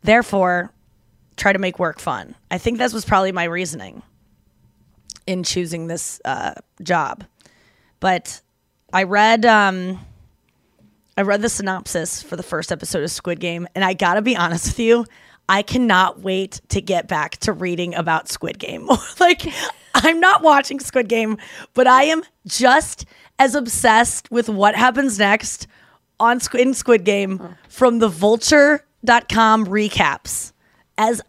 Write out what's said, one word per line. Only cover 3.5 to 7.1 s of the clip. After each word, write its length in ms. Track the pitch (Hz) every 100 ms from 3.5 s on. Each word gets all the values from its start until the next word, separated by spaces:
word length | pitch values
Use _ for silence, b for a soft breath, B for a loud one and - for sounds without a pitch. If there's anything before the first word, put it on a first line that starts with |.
| 175 180 131 92 - _ _ _ _ _ _ _ _ _ _ _ - -
in 180 | 185
choosing 440 | 175 180 170 165 165
this, 340 | 165 - - -
uh, 280 | 135 - - _ _
job. 400 | 165 170 143